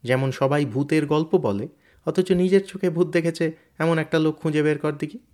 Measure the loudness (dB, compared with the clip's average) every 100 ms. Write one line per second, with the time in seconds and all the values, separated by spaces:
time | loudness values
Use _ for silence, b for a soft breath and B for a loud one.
0 | 0 0 0 0 0 0 0 -2 0 0
1 | 2 0 2 0 0 -2 -6 b b b
2 | -4 -2 0 2 4 2 2 -4 -4 0
3 | 0 0 -2 -2 -4 -4 b _ 0 0
4 | 0 0 0 0 -2 0 2 0 -2 -4
5 | -8 -10 _